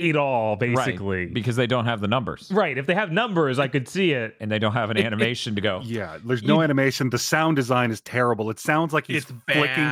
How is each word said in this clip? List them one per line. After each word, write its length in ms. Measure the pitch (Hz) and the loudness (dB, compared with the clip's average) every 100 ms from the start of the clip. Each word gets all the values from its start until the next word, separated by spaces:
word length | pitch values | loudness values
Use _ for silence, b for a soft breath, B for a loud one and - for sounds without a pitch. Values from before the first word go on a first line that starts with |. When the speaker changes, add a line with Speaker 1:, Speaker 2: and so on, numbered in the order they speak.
Speaker 1:
at 140 | 170 151 | 0 2
all, 400 | 143 123 110 104 | 2 2 0 0
Speaker 2:
Right, 180 | 123 123 | 2 2
Speaker 1:
basically. 520 | 123 92 98 92 90 | 0 -2 -2 -2 -2
Speaker 2:
because 280 | 127 117 117 | -4 -2 0
they 120 | 120 | 2
don't 180 | 123 117 | 2 0
have 160 | 113 | -2
the 60 | 101 | 0
numbers. 420 | 127 92 - - | 0 -2 -8 -2
Speaker 1:
Right, 260 | 196 180 127 | 0 0 0
if 80 | 139 | -2
they 80 | |
have 200 | 180 202 | 0 0
numbers, 460 | 170 240 175 143 127 | -2 0 2 2 2
I 100 | 139 | 0
could 180 | 139 123 | -2 -4
see 240 | 185 185 | 0 0
it. 240 | 135 110 - | 0 -4 -6
Speaker 2:
And 100 | 107 | -2
they 80 | 107 | 0
don't 140 | 107 | 2
have 160 | 120 107 | 2 0
an 80 | 107 | 0
Speaker 1:
It, 60 | |
it 20 | 110 | 0
Speaker 2:
animation 500 | 107 117 120 123 104 | 0 0 -2 -4 -2
to 60 | |
go. 180 | 104 95 117 | -2 -2 -4
Speaker 3:
Yeah, 320 | 113 90 80 117 | -6 -8 -8 -4
there's 180 | 123 | -2
no 120 | 107 156 | 4 4
Speaker 1:
You 80 | |
Speaker 3:
animation. 480 | 160 135 135 - 131 | 4 2 2 0 0
The 60 | 117 | -2
sound 380 | - 156 160 147 | 0 2 2 2
design 340 | 120 123 120 | 2 2 2
is 120 | 110 | -2
terrible. 480 | - 123 123 110 110 | -4 0 2 2 -2
It 100 | 107 | -4
sounds 340 | - 151 165 | -2 0 0
like 140 | 151 - | -2 -2
he's 160 | 156 | -4
Speaker 4:
It's 80 | 131 123 - | -6 -8 -2
Speaker 3:
flicking 400 | 139 143 131 127 | 0 2 0 -2